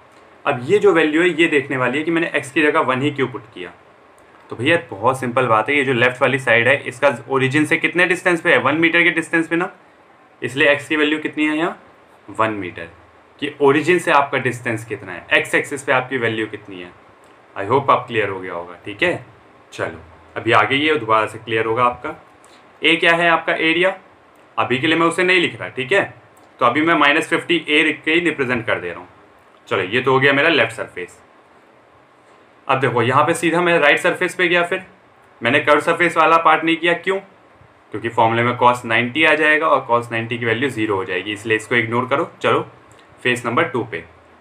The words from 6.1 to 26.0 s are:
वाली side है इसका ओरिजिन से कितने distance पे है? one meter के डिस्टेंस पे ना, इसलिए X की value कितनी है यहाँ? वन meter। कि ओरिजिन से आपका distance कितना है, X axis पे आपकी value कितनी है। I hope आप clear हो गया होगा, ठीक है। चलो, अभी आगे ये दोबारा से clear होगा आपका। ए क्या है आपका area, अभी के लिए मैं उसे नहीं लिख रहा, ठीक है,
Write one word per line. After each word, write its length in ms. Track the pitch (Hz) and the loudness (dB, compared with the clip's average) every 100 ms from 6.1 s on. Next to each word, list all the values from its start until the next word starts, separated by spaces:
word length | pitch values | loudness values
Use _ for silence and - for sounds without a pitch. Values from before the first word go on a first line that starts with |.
| 127 | 2
वाली 180 | 131 135 | 0 0
side 280 | 127 113 120 | 2 2 4
है 100 | 139 | 0
इसका 340 | - - 143 117 131 | -2 0 0 0 -2
ओरिजिन 360 | 135 131 151 151 | 0 2 0 0
से 120 | 165 | 0
कितने 280 | 165 170 180 | -2 0 0
distance 360 | 175 185 170 | 0 0 0
पे 100 | 175 | 2
है? 60 | 131 | 4
one 160 | 123 156 | 2 2
meter 260 | 165 170 | 2 2
के 60 | 170 | 2
डिस्टेंस 360 | 165 160 170 160 | 0 -2 -2 0
पे 80 | 170 | -2
ना, 140 | 190 - _ _ _ _ _ - | -4 -8 _ _ _ _ _ -10
इसलिए 340 | 123 135 147 139 | -6 0 2 2
X 120 | 131 | 0
की 80 | 156 | 0
value 240 | 147 156 | 0 -2
कितनी 260 | 151 151 151 | -4 -2 -2
है 120 | 151 | -2
यहाँ? 200 | 180 220 - - _ _ - | -4 -6 -18 -20 _ _ -10
वन 220 | 98 110 | -4 -2
meter। 340 | 104 90 85 82 - - _ _ - | -4 -10 -12 -16 -18 -20 _ _ -10
कि 120 | 139 - | -10 0
ओरिजिन 380 | 139 151 151 180 | 2 4 2 0
से 120 | 170 | 4
आपका 260 | 147 139 135 | 2 2 -2
distance 460 | 127 117 123 110 - | -4 -4 -6 -6 -8
कितना 260 | 101 95 | -12 -12
है, 160 | 85 - 156 | -12 -2 -2
X 200 | - 160 | 0 -4
axis 280 | - 139 | -4 -6
पे 80 | - | -2
आपकी 260 | 131 127 131 | -2 -2 -4
value 300 | 113 110 107 | -4 -4 -6
कितनी 340 | 101 - 92 | -10 -16 -18
है। 100 | 87 - - - - - _ 101 | -18 -20 -20 -20 -20 -20 _ -10
I 120 | 98 | -2
hope 220 | 135 135 | 0 2
आप 160 | - - | -2 -2
clear 220 | 113 98 | -4 -4
हो 100 | 95 | -6
गया 140 | 92 | -10
होगा, 240 | 87 87 87 - | -10 -12 -16 -12
ठीक 180 | 104 | -4
है। 360 | 175 123 - - - - _ | -2 -4 -10 -20 -20 -20 _
चलो, 260 | - 90 82 - - - - | -10 -10 -10 -20 -20 -16 -8
अभी 160 | 113 | 0
आगे 220 | 113 107 135 | 2 2 0
ये 200 | 156 143 | 0 0
दोबारा 300 | 113 110 107 | 0 0 0
से 100 | 107 | -6
clear 280 | 120 110 113 | -4 -2 -2
होगा 180 | 113 123 | 0 0
आपका। 300 | - 151 170 - _ - - - - | -2 -12 -14 -20 _ -20 -20 -20 -4
ए 140 | 156 165 | 0 2
क्या 180 | 175 170 | 2 4
है 140 | 170 | 2
आपका 240 | 165 175 165 | 2 0 -2
area, 400 | 160 165 185 190 - _ _ _ - - | 0 2 0 -2 -12 _ _ _ -12 -6
अभी 200 | 110 127 | -2 0
के 80 | 156 | 0
लिए 80 | 160 | 2
मैं 120 | 170 | 0
उसे 160 | 170 | 0
नहीं 180 | 180 185 | 0 2
लिख 180 | 147 101 | 0 -4
रहा, 100 | 92 | -12
ठीक 220 | 127 127 | -8 -2
है, 220 | 196 | 0